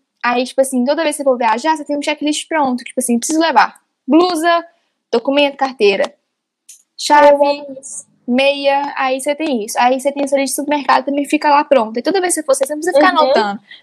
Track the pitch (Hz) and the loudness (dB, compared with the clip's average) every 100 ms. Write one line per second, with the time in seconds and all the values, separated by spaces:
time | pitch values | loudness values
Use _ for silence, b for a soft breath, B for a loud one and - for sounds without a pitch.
0 | _ _ 240 240 254 - 269 254 247 302 | _ _ -4 -2 -2 -2 0 0 0 0
1 | 311 294 277 247 233 226 302 311 294 285 | -2 0 0 0 0 0 0 -2 -2 -4
2 | 285 294 294 302 - 320 269 247 - - | -4 -2 -2 -4 -4 -2 0 -2 -6 -8
3 | 247 240 - 311 330 240 180 - _ _ | -2 -2 -2 0 2 2 0 -2 _ _
4 | - 302 359 339 339 339 330 _ _ _ | 0 2 2 0 0 0 -2 _ _ _
5 | _ 233 233 277 285 277 269 254 202 196 | _ -4 0 0 0 0 -6 0 2 2
6 | - - _ _ _ _ _ - _ - | -2 -8 _ _ _ _ _ -20 _ -10
7 | - 294 294 285 285 285 285 262 269 - | 2 6 6 6 2 -2 -8 -18 -18 -18
8 | - _ - 247 277 285 277 277 285 - | -20 _ -4 0 2 0 0 0 -2 -4
9 | 269 262 285 285 320 247 214 - 247 262 | -4 -4 -4 -4 -2 -4 -4 -2 0 0
10 | 277 285 277 277 269 - 285 294 247 262 | -2 -4 -2 -2 -2 -4 -4 -2 0 0
11 | 262 285 285 302 302 285 302 262 220 226 | 0 -4 -2 -2 2 2 4 2 2 -4
12 | 269 381 359 339 - - 269 302 330 339 | -4 -2 -2 -2 -2 -2 -2 -4 -2 2
13 | 349 349 269 262 208 202 B B | 4 4 2 2 0 -4 B B